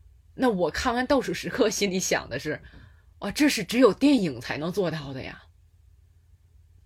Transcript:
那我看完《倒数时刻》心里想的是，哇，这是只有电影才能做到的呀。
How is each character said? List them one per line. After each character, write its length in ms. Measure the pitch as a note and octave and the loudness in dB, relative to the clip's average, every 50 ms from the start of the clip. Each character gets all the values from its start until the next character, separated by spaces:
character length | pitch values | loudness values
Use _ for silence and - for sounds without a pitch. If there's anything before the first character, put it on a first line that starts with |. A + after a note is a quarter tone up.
| - - - - _ _ _ | -20 -20 -20 -20 _ _ _
那 160 | - C4 B3 | 0 0 0
我 200 | G#3 F3 F3 D#3 | 2 2 0 -2
看 240 | - - - B3+ A#3 | -2 -2 -2 0 0
完 120 | B3 C4 | 0 0
《倒 120 | - D4 B3+ | 2 2 2
数 140 | F#3+ - | 0 -2
时 160 | E3+ - - E3+ | -4 -6 -6 -4
刻》 220 | - - A3+ A3 | 0 0 2 2
心 200 | - - G3+ F#3+ | 2 0 -2 -2
里 80 | F3+ F#3+ | -2 -2
想 300 | - - F3 - - - | -2 0 -2 -2 -2 -4
的 100 | A#2 A#2+ | -8 -8
是， 240 | - D3+ D3 - - - - - - - - - _ _ _ _ | -6 -8 -8 -8 -12 -16 -20 -20 -20 -20 -20 -20 _ _ _ _
哇， 100 | - G3+ | -10 -6
这 180 | G3 - D4+ C#4 | 0 2 2 2
是 160 | - A3+ F3 | 2 0 -4
只 140 | - G#3+ B3 | -2 4 6
有 160 | C4 G#3 F3+ | 6 6 6
电 260 | - C4+ D4 C#4+ A#3 | 4 4 4 4 4
影 180 | F#3 D#3 B2+ A#2+ | 2 0 -4 -6
才 200 | - - A2 C3+ | -8 -8 -6 -6
能 120 | D3+ F3+ | -6 -4
做 200 | F3+ G#3 F#3 D#3+ | -2 -2 -2 -2
到 240 | D#3+ D#3 C#3 C#3 C3 | -2 -4 -8 -10 -10
的 80 | C3 | -10
呀。 220 | - F#2 - - - - _ _ _ _ _ _ _ _ _ _ _ _ _ _ _ _ - _ _ _ _ _ _ _ _ _ - | -10 -12 -14 -16 -20 -20 _ _ _ _ _ _ _ _ _ _ _ _ _ _ _ _ -20 _ _ _ _ _ _ _ _ _ -18